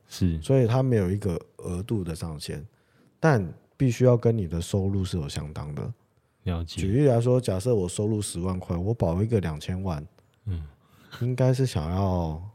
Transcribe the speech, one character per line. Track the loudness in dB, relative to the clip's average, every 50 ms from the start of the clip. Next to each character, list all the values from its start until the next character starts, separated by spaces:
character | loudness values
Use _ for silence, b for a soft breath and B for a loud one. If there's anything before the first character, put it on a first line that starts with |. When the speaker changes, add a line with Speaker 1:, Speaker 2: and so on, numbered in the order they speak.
| _ -14
Speaker 1:
是。 | -4 0 0 0 0 0
Speaker 2:
所 | 0 2 2 4
以 | 4
他 | 4 4 2
没 | 2 2 2
有 | 2 2 2
一 | 0 -2
个 | -2 -2 -4 -4 -6 _ _ -12
额 | -8 -6 -6 -6 -4
度 | -4 -4 -4 -2
的 | -4 -6
上 | -6 -8 -8 -8 -10
限， | -10 -10 -10 -10 -10 -14 b b b b b b b b b 0
但 | 2 4 4 4 2 -2 -6 -12 _ _ _ 0
必 | 0 0
须 | 2 4 6
要 | 6 6 6
跟 | 4 2 2
你 | 2 -2 -2
的 | -4 -4
收 | -4 0 0 0 0 0
入 | 0 -2 -2
是 | -2 -2 -4
有 | -4 -4
相 | -6 -6 -8 -8 -8
当 | -10 -10 -8 -8
的。 | -8 -8 -8 -10 _ _ _ _ _ _ _ _ _ -6
Speaker 1:
了 | -4 -4 -4 -4
解。 | -8 -6 -4
Speaker 2:
举 | -2 0
例 | 2 4 6 6
来 | 6 4
说， | 4 4 4 2
假 | 2 0 -2 0
设 | 2 2 2
我 | 2 2 0
收 | -2 -2 0 0
入 | 0 0
十 | -2 -4 -6 -4
万 | -2 -2 -2 -4
块， | -4 -4 -4
我 | -2 0 -2
保 | 0 0 2 0 2 2
一 | 0 2
个 | 2 2
两 | 0 0 -4 -6
千 | -6 -6 -6 -4 -2
万， | -4 -4 -4 -6 -12 _ _ _ _ _ _ -8
Speaker 1:
嗯。 | -6 -6 -6 -8 -10 -16 _ b b b b b b -8 -4
Speaker 2:
应 | -2 -2 2
该 | 2 4 4 4
是 | 4 2 0
想 | 0 -2 -2 0
要 | 0 0 2 2 2 2 0 -2 -4 -6 -8 -12 -16